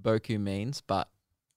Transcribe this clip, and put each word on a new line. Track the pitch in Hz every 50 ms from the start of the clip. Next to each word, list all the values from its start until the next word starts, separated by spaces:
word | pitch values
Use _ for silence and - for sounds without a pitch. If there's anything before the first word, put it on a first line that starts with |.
Boku | 101 113 110 107 - - 117 104
means, | 101 98 98 98 104 123 143 - - -
but | 98 95 - - _ _ _ _ _ _ _ _ _